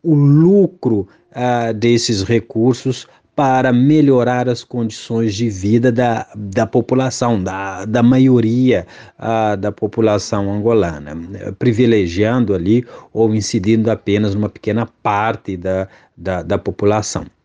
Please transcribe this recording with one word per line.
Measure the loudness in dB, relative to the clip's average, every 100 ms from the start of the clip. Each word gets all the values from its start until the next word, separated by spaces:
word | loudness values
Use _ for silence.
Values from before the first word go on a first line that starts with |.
o | 2
lucro, | 4 4 6 6 4 2 0 -2 -2 -4 _ _
ah, | -6 -2 0 -2
desses | 0 2 2 0 -2
recursos | 0 -2 0 0 0 0 -4 -6 -10 _ _ -2
para | 0 2 2
melhorar | 2 4 4 4 4 2 0 -2
as | -4
condições | -6 -6 -6 -8 -6 -2 -2 -2
de | -4
vida | -4 0 2 2
da, | 2 0 -2 -6 -12
da | -6 -4 0
população, | -2 0 -2 -2 -2 -2 0
da, | -4 -6 -10 -10 -4
da | 2
maioria, | 4 6 6 4 2 2 2 2 -2 -18 -20 -10
ah, | -4 -2 0 -2
da | -6
população | -4 -6 0 0 0 -2 -4 -4
angolana, | -2 2 2 0 -4 -12 -14 -12 -12 -12 -2
privilegiando | -2 2 2 2 0 0 0 0 0 0
ali | 2 0 -2 -20 -10
ou | -2 0 0
incidindo | -2 -2 0 2 2
apenas | -2 -2 0 0
numa | -2 -4
pequena | -6 -4 -4 -4 _
parte | -4 -2 -2 -4 -8 -8
da, | -4 -4 -6 _ _ _
da, | -6 -6
da | -4 -4
população. | -4 -2 0 0 -4 -10 -12 _